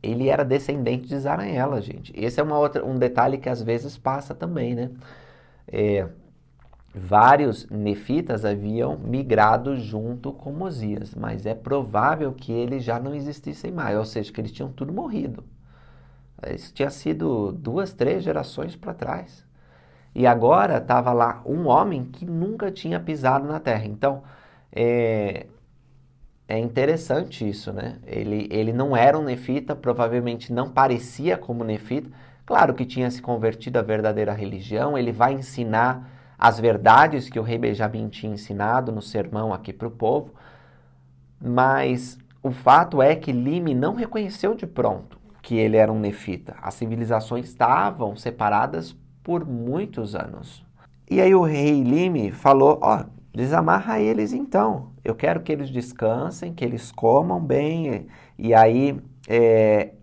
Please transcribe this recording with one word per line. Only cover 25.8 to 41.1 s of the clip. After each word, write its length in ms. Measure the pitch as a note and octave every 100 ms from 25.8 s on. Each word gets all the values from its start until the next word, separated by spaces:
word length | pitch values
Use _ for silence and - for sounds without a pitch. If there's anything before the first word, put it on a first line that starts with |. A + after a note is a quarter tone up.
| _ _ _ _ - _ -
é 100 | A2
interessante 920 | A#2 A2+ C#3 E3 E3 C#3 F#3 - G#2+
isso, 240 | G2 -
né? 260 | G2 A#2+ A2+
Ele, 440 | A#2 A2 G#2 G#2+ G#2
ele 220 | G#2+ A2
não 240 | A#2+ C#3 B2
era 200 | B2+ D3+
um 60 |
nefita, 540 | D3 B2 - C3+ - C3
provavelmente 760 | A#2+ A#2 A#2 A#2+ A#2+ A#2 -
não 180 | A#2+ B2
parecia 680 | - C3+ A#2+ - - D#3 F3+
como 260 | - A#2+
nefita. 480 | A2+ G#2+ - C3+ C3+ - - -
Claro 300 | - A#3+ C#3+
que 100 | B2+
tinha 260 | B2+ B2+ B2
se 120 | B2
convertido 560 | - A#2 A2 A2+ - B2
à 40 |
verdadeira 500 | G#2+ G#2+ G#2+ G#2+ G#2
religião, 640 | G#2 G2+ G2 G2+ G#2+ C#3 C#3+
ele 140 | A#2+
vai 220 | A2 B2
ensinar 760 | C#3 C3 - A#2 A2 B2 B2+ - - - -
as 180 | A#2 A2
verdades 720 | A#2 G#2+ G2 A#2 D#3+ D3 -
que 100 | A#2
o 40 |
rei 160 | A2+ A#2
Benjamim 500 | A#2+ G#2+ G#2+ A2 A2
tinha 240 | - A2
ensinado 580 | G#2 - G2+ G#2 B2+ A#2+
no 120 | G#2+
sermão 500 | - G#2+ F2 G#2+ A2
aqui 220 | F#2 -
pro 160 | - A#2
povo, 420 | A2+ A2 C#3+ D3+ - - - - _ _ _ _